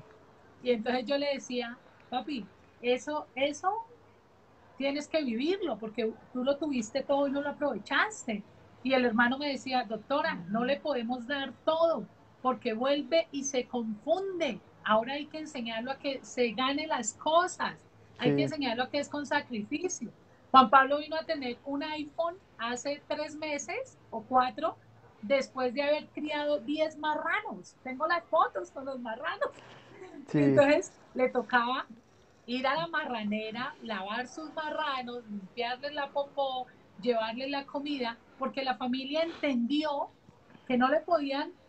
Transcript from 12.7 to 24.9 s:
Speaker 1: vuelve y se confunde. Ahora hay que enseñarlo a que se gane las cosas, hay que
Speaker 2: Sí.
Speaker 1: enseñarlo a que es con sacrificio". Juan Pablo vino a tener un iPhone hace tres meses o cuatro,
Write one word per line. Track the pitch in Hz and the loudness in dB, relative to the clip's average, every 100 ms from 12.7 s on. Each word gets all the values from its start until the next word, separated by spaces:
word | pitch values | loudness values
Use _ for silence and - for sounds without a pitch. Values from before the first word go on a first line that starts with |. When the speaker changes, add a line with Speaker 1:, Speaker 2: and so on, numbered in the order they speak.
Speaker 1:
vuelve | 220 262 285 - 330 330 | 0 2 2 2 2 2
y | 285 | -2
se | - 247 240 | -2 -2 -2
confunde. | 240 220 208 277 349 392 359 302 180 - - 202 | -4 -4 -4 0 0 0 -2 -2 -4 -12 -6 2
Ahora | 220 233 | 2 2
hay | 285 285 | -4 -6
que | 311 | -10
enseñarlo | 311 262 233 226 247 | -8 -8 -6 -6 -6
a | 269 | -6
que | 285 269 | -4 -6
se | - - 240 | -6 0 0
gane | 208 262 285 320 | 2 0 0 -2
las | 285 220 - | -2 -4 -4
cosas, | 302 330 349 - 190 165 - - - - | 4 4 4 0 -6 -6 -18 -20 -20 0
hay | - | 4
que | - | 4
Speaker 2:
Sí. | |
Speaker 1:
enseñarlo | 139 294 262 233 | 2 0 -2 0
a | 254 | 0
que | 285 | -2
es | 285 | -2
con | 294 285 | -4 0
sacrificio". | 294 285 226 208 302 359 - 233 - - - - | 0 0 -6 -4 -4 -4 -4 -8 -12 -20 -20 4
Juan | 262 247 | 8 8
Pablo | 269 269 294 | 6 4 0
vino | 302 320 | -2 -6
a | 320 | -4
tener | 311 247 240 277 | -4 -6 -8 -6
un | 285 | -6
iPhone | 311 302 294 - 339 370 - - | -6 -6 -8 -4 -4 -4 -14 -8
hace | 226 247 285 294 - | -6 -4 -4 -6 -6
tres | 294 311 302 | -6 -6 -6
meses | 311 285 302 415 539 - - | -6 -6 -6 -8 -8 -14 -12
o | 226 | -12
cuatro, | - 254 254 - 320 - - | 0 4 4 2 -4 -4 -14